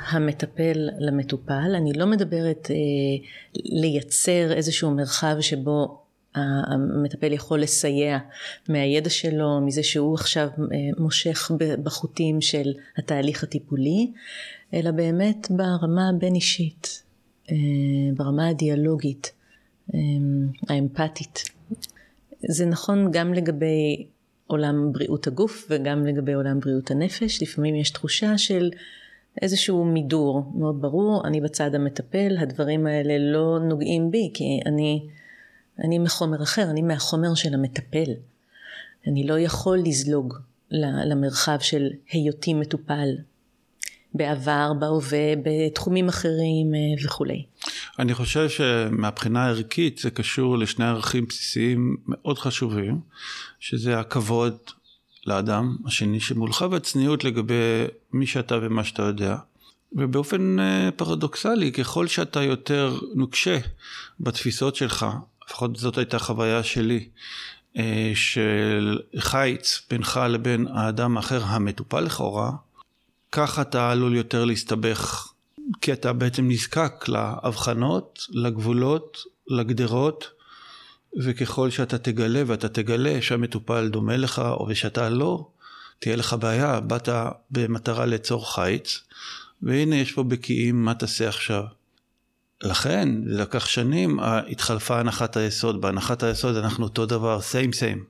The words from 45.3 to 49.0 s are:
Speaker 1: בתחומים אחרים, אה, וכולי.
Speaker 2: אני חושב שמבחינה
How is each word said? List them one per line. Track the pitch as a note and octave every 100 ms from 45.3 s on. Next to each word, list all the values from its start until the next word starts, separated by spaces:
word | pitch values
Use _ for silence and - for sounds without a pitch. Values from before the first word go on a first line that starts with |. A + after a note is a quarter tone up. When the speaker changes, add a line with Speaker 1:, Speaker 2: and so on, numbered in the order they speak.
| D3+
Speaker 1:
בתחומים | C#3+ D#3 D#3 D#3 - F#3 F3+
אחרים, | F3 E3+ D#3+ E3 D#3+ D#3 D3+
אה, | D3+ D3 D3
וכולי. | - - - C#3 _ - - - -
Speaker 2:
אני | B2
חושב | A#2+ A#2+ D3+ D#3
שמבחינה | - C3 A#2 A2 A2